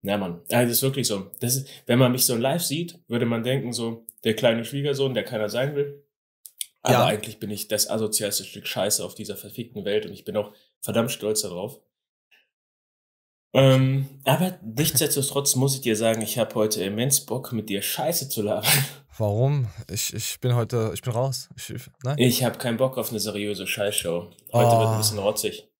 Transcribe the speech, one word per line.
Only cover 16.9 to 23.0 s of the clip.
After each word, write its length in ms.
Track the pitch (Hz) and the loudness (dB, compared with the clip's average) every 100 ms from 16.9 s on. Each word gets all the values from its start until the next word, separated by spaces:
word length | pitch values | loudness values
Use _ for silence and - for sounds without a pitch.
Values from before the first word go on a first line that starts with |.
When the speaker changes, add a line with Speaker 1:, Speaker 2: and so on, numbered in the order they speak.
| 104 131 135 | 0 2 0
Speaker 1:
Bock, 280 | - 127 135 | 0 -6 -4
mit 160 | 113 107 | -6 -4
dir 100 | 98 | -4
Scheiße 460 | - - 147 170 131 | -4 -2 -2 -2 -4
zu 140 | - | -4
labern. 280 | 101 - 104 139 135 - _ - | -2 0 2 2 0 -8 _ -4
Speaker 2:
Warum? 500 | 107 104 135 143 117 - 120 | -2 2 2 2 -2 -6 -10
Ich, 220 | 90 - | -6 -6
ich 260 | - - - | -6 -8 -4
bin 140 | 123 | 0
heute, 360 | 120 113 123 110 | 0 0 0 -2
ich 60 | 90 | -4
bin 120 | - | -4
raus. 340 | 113 135 127 - - | -2 -2 -4 -10 -16
Ich, 140 | - | -12
ich, 160 | 113 - _ | -12 -14 _
ne? 100 | 123 143 | -6 2
Speaker 1:
Ich 260 | 123 120 | 2 2
hab 140 | 123 - | 0 -2
keinen 180 | 123 113 | -4 0
Bock 220 | 131 | 0
auf 120 | 131 | 0